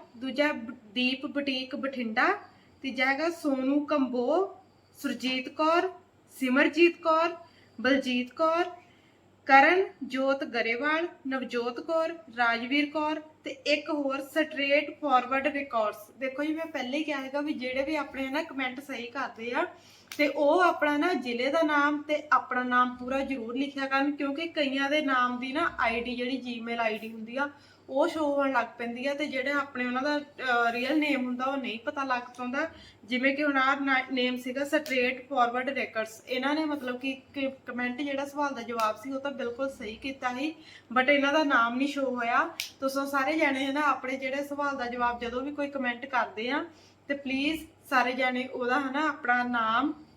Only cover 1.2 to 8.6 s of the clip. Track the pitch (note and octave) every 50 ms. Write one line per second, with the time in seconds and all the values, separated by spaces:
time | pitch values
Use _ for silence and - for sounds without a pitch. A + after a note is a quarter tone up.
1.2 | D4+ B3 A#3 C#4+ C#4 C#4+ C4 C4 C4 - - A3+ A#3+ C#4 C4+ B3 A#3 A3 G#3+ F#3+
2.2 | D4 F4 G#4 - - - - - - - - _ - C4+ G#3+ B3 C4 C4 C4+ C4+
3.2 | D#4+ E4+ E4+ - - D4 C4 C4 B3+ C4+ C#4+ D4 C#4+ - D#4 D4 C4 B3 A#3+ B3
4.2 | A#3+ C4+ D#4+ F4+ G4 - - - - _ _ _ _ _ _ - - C4 - -
5.2 | B3 B3+ C4 C4 B3+ C#4+ - - D#4 D#4+ E4 F4 F4+ F#4 - - - _ _ _
6.2 | _ - - - C4+ B3+ B3+ C#4+ D#4 - - D#4 E4+ F4 E4+ - - E4 D#4+ D#4+
7.2 | E4+ E4+ E4+ - - - - - - - _ - A3 B3+ C#4 C4+ C4 B3+ B3 B3
8.2 | B3 B3 - - D#4+ D#4+ E4 E4+